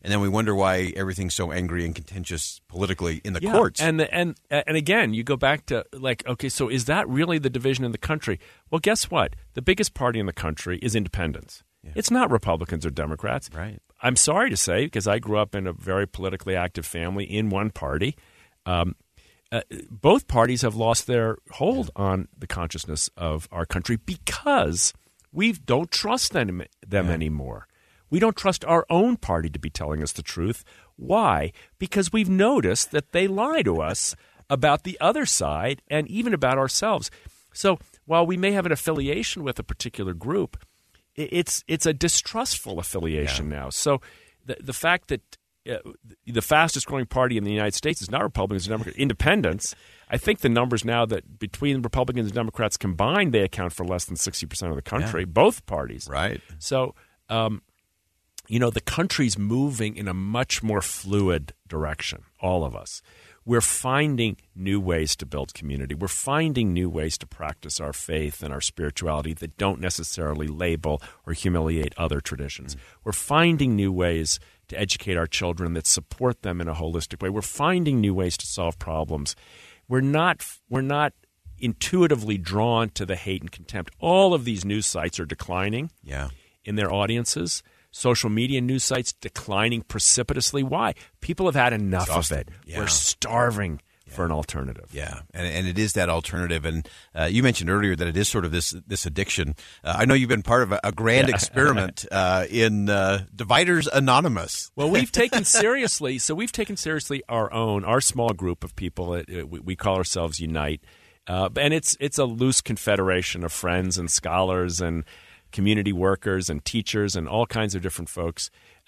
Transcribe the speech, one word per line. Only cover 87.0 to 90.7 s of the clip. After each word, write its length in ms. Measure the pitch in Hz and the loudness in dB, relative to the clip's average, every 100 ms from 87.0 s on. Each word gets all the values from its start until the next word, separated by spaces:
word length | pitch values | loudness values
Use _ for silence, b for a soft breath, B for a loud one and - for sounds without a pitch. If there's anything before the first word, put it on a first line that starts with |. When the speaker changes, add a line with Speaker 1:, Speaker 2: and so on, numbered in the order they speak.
| 101 117 120 - 170 - - b b | 0 0 -2 -2 -2 -6 -10 b b
Speaker 2:
Social 400 | - 127 117 110 | -2 2 2 2
media 300 | 107 127 131 | 2 2 0
news 220 | 123 131 | 0 0
sites 280 | - 127 - | 0 0 -2
declining 720 | - - - - 101 113 117 | -6 -10 -10 -4 0 2 0
precipitously. 800 | - 104 - - 120 127 - 143 | -4 0 2 4 2 0 0 0
Why? 320 | 131 | 0